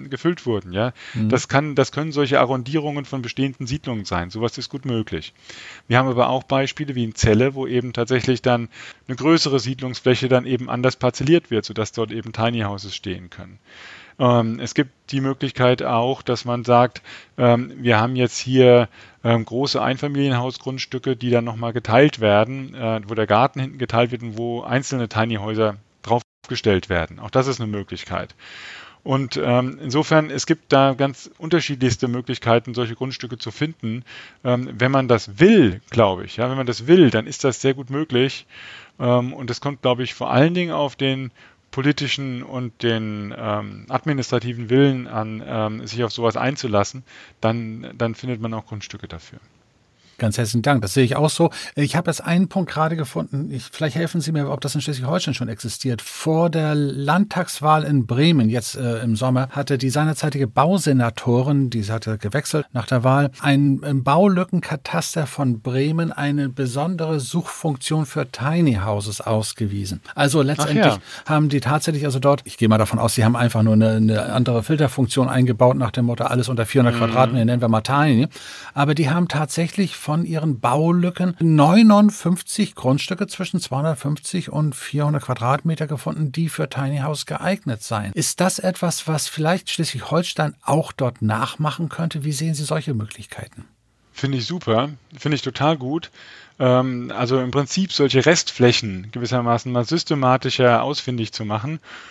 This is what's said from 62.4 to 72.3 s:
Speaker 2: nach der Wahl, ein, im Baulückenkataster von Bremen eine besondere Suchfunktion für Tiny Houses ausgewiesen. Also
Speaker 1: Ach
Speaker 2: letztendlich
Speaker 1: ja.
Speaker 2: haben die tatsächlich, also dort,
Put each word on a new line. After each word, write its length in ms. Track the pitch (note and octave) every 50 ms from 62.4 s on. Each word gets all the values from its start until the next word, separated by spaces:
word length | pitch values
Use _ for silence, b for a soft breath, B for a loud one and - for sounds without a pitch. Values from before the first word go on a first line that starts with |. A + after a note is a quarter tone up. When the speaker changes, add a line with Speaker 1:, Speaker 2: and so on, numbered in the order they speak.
| - - - D3+ D3 - -
Speaker 2:
nach 120 | B2+ -
der 180 | - C3 A#2+ A2+
Wahl, 280 | C3 C3 C#3+ C#3+ C3 - -
ein, 380 | - D3 C#3 C#3 C#3+ C#3+ C3+ -
im 240 | - D3 C#3 C3+ B2
Baulückenkataster 1200 | C#3 C#3+ E3 G3+ G3+ F#3 F3+ F#3 - - E3+ - - D#3 D3 - - - E3+ - - - E3 D3
von 360 | - - - C#3 B2+ A#2 G#2+
Bremen 500 | G#2+ B2+ B2 C3 C#3 D3+ D#3+ E3 E3+ D#3+
eine 360 | - - C#3+ C#3+ C#3+ D3 C#3 C3
besondere 720 | C3 - C3+ B2 A#2 C#3+ D3+ F3 F#3+ E3 E3 D#3+ D#3+ D3
Suchfunktion 840 | B2+ B2+ - E3+ - - - - - D#3+ C#3 B2+ - - D#3+ D#3 D3+
für 260 | - - D3+ C#3 C3
Tiny 440 | - - B2 C#3+ D#3+ F3 E3+ C#3+ A#2
Houses 440 | F#2+ F#2+ G#2+ G#2 G#2 G#2 G#2+ G#2 -
ausgewiesen. 800 | - A2+ A2+ A2 A2 - - - A2+ G2+ G2+ G2+ G2 F#2+ - - - B B
Also 280 | D3 C#3+ C#3 - D#3
Speaker 1:
Ach 40 | C3+
Speaker 2:
letztendlich 400 | C3+ D#3 D3+ D3+ D3+ D3+ A3 G3+
Speaker 1:
ja. 140 | C#3 G#2+ F#2 B B B B B
Speaker 2:
haben 240 | - D#3 D3+ D3+ C#3+
die 100 | C#3+ C#3
tatsächlich, 460 | - B2+ D3 D3+ - E3+ D#3 C#3+ D3
also 140 | C#3+ B2+ C3+
dort, 240 | C#3 C#3